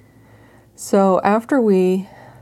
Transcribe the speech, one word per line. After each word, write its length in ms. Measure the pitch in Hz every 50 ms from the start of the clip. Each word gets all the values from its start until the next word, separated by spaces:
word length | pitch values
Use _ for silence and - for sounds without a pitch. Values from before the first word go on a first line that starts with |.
| _ _ _ - - - - - - - _ _ _ _ _
So 440 | - - - - 202 196 190 185 - -
after 360 | 196 208 226 226 - 302 269
we 480 | 233 214 196 185 185 185 185 190 185 - - - - - - -